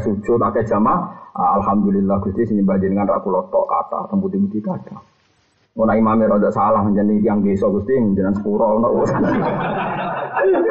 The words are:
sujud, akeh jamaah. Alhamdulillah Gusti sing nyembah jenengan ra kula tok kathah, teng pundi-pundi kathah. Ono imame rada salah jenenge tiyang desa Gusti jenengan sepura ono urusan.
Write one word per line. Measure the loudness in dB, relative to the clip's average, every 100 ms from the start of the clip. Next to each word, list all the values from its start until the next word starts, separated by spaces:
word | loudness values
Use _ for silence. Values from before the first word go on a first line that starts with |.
| 0
sujud, | -2 0 2
akeh | 2 0
jamaah. | 0 2 2 0 -2 -10 -12 -2
Alhamdulillah | 0 2 2 2 2 2 2 0
Gusti | 0 -2 0
sing | 2
nyembah | 2 2
jenengan | 0 0
ra | 0 -2
kula | -2 -2 -2
tok | -2 0
kathah, | -2 -4 -6 -2
teng | -2
pundi-pundi | 0 0 -2 -2
kathah. | -6 -8 -10 -18 -20 _ _ _ _ _ _ -2
Ono | 0
imame | 2 2 2
rada | 2 2 2 2
salah | 2 2 2
jenenge | 2 2 2
tiyang | 2 0
desa | 0 0 0
Gusti | 0 0 0 2 0
jenengan | 0
sepura | -2 -2 0 2 2
ono | 2 0
urusan. | 0 0 0 0 -2 -4 -4 -4 -4 -4 -6 -6 -6 0 2 2 0